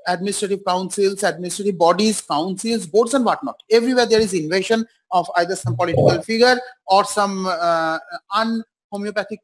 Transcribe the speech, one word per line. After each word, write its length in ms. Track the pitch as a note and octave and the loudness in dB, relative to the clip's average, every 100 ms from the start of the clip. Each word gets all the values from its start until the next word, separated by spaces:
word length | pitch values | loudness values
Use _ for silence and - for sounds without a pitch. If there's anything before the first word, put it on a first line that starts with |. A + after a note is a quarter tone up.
| F3+ | -6
administrative 560 | F3 G3 G3 G3 G3 | -4 -4 -4 -4 -4
councils, 580 | G3 F#3 F#3 G3+ G3 G3 | -2 -2 -4 -2 -2 0
administrative 560 | G3 D#3+ F3 - G3+ E3+ | -2 -2 -6 -6 -4 2
bodies, 420 | E3+ F3+ A3 G3 | 2 4 2 0
councils, 640 | - D3 F#3 F#3 A3+ A3+ F3 | -2 -2 -2 -4 -4 -4 0
boards 280 | G3 A3+ | 0 2
and 100 | C#4 | 2
whatnot, 380 | G#3+ D#3 B3+ - - | 0 -2 -4 -10 2
everywhere 360 | A3+ A#3+ B3+ A3+ | 2 4 2 2
there 140 | A3 | 2
is 120 | G#3+ | 2
invasion 540 | F3+ D#3 F#3+ F#3 A3+ A3+ _ - | -2 -2 -2 0 0 -2 _ -4
of 180 | F#3 F3 F3 | -2 0 0
either 180 | F3 | -2
some 220 | F#3 - F3 | -2 -4 -2
political 460 | F3 E3 - F3 | 0 2 2 2
figure 360 | G3 A3+ B3 B3 - - - | 0 4 4 4 -2 -10 2
or 180 | G3 | 2
some, 420 | G3+ G#3+ G3+ F#3+ F#3 | 2 0 -2 -2 -4
uh, 520 | E3 E3+ E3 D#3+ D#3+ - F3 - | -2 0 0 0 -4 -8 -16 -6
un-homeopathic 1040 | G3+ A3+ A3+ - _ _ G3+ G#3 G3+ - G#3+ | -2 -2 -4 -8 _ _ -10 -6 -6 -6 -8